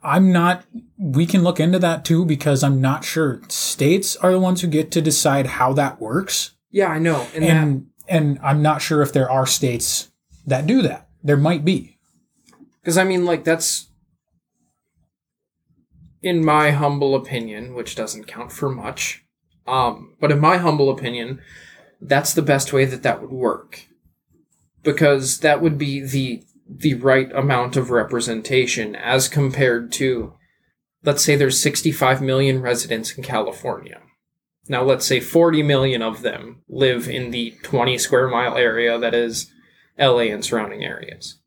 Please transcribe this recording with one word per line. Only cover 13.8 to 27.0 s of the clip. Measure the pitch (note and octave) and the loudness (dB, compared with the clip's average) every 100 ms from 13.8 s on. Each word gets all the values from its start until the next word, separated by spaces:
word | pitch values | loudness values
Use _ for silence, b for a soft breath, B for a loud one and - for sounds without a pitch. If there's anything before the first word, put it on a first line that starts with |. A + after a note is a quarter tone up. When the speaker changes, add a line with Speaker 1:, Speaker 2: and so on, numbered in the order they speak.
| - _ _ _ _ _ _ _ _ _ _ _ _ _ _ _ _ _ _ _ _ _ - _ | -10 _ _ _ _ _ _ _ _ _ _ _ _ _ _ _ _ _ _ _ _ _ -20 _
Speaker 2:
in | F#3 F3 D#3 | -2 0 4
my | D3+ D3+ | 4 4
humble | C#3+ D3 C#3+ C#3 C3+ | 2 0 0 0 0
opinion, | C3+ C3+ A2+ G#2+ B2 | -2 -8 -8 -12 -12
which | B2 A2+ - | -12 -12 -8
doesn't | A2 G#2+ G#2 | -10 -10 -16
count | A2 A#2+ | -16 -16
for | - C#3 | -8 -6
much, | B2+ G#2+ C#3 - - _ _ _ _ - | -6 -10 -8 -8 -10 _ _ _ _ -4
um, | C3 A#2+ G#2 - _ | 0 0 -2 -16 _
but | C#3+ | 0
in | C#3+ | 4
my | D#3 F3+ | 4 4
humble | F3 D#3 C#3 | 2 2 2
opinion, | C3+ B2+ A#2+ A#2 C3+ B B B B B B | 0 -6 -8 -10 -12 B B B B B B
that's | C#3 C#3 C#3+ | 0 0 2
the | - | -2
best | D3 C#3 C3+ | 2 0 2
way | C#3 C3 | 0 0
that | B2+ | 0
that | B2 A#2 | -2 -2
would | B2+ | -6
work. | C3 B2+ - - - - _ _ _ _ _ _ _ _ _ | -4 -2 -2 -8 -20 -20 _ _ _ _ _ _ _ _ _
Because | D#3 D3 D3+ C#3 C3 - | -4 2 4 4 0 0
that | D#3 C#3+ | 2 2
would | E3 D3 | 2 0
be | D3 C#3 | -4 -6
the, | C3+ C3+ C3 A#2 _ _ _ | -4 -2 -2 -6 _ _ _
the | - D#3+ | -2 -2
right | B2+ | 2